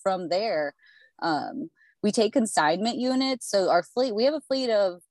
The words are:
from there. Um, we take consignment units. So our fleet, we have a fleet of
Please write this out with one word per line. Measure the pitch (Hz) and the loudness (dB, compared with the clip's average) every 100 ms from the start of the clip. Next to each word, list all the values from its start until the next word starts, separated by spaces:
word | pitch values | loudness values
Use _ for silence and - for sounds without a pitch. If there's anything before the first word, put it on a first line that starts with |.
from | 196 190 175 | -2 -2 -2
there. | 175 220 165 147 - _ _ _ - | -2 -2 -2 -4 -8 _ _ _ -6
Um, | 165 147 - - 165 _ _ _ | -2 -2 -4 -8 -12 _ _ _
we | 208 | 0
take | 202 226 | 2 2
consignment | 277 220 - 151 170 226 233 | 2 0 2 2 2 -2 -2
units. | 247 262 269 262 - | 0 0 0 -4 -2
So | 202 180 | 0 2
our | 170 | 2
fleet, | - - 262 | 0 -2 -2
we | 208 | 0
have | 254 | 0
a | 302 | 0
fleet | - 269 254 | -4 -2 0
of | 214 196 175 _ | 2 0 -2 _